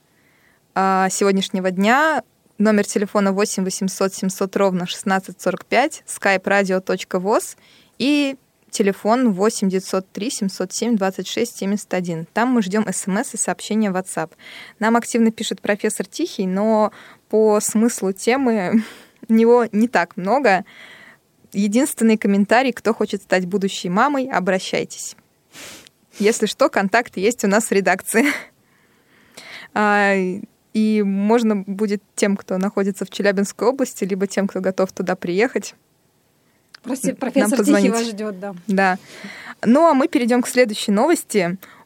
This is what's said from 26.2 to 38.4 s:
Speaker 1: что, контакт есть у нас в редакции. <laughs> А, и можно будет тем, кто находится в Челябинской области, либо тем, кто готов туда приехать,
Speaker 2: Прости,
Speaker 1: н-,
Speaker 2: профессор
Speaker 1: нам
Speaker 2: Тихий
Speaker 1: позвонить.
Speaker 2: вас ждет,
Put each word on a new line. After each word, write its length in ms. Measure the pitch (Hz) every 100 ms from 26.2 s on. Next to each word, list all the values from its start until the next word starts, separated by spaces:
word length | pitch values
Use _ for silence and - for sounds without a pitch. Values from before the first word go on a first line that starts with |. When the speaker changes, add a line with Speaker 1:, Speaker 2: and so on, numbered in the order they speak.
| 202 233
Speaker 1:
что, 240 | 214 - 285
контакт 480 | 214 196 226 240 -
есть 260 | 202 240
у 60 | 202
нас 160 | 208 -
в 20 |
редакции. 540 | 202 185 190 - 226 285
<laughs> 40 | - - _ _ _ _ _ _ _ _ - - - -
А, 400 | 208 208 202 202 196 185 190 - _ _
и 300 | 220 214 214
можно 540 | 196 196 208 240 220 202
будет 460 | 190 190 214 208 _
тем, 220 | - 208 196
кто 220 | - 185
находится 460 | 196 - 196 196
в 60 | 190
Челябинской 580 | - 202 196 202 - 214
области, 360 | 269 247 -
либо 220 | 190 190 196
тем, 200 | 196 196
кто 120 | 190
готов 320 | 190 190 190
туда 240 | - 185 185
приехать, 580 | 175 185 262 220 - _ _ _ _ _ _ _ _ _ _ -
Speaker 2:
Прости, 280 | - 262 277
Speaker 1:
н-, 60 | -
Speaker 2:
профессор 340 | 254 269 208
Speaker 1:
нам 0 |
Speaker 2:
Тихий 220 | 254 196
Speaker 1:
позвонить. 180 | 202 196
Speaker 2:
вас 140 | 233 233
ждет, 340 | 208 214 185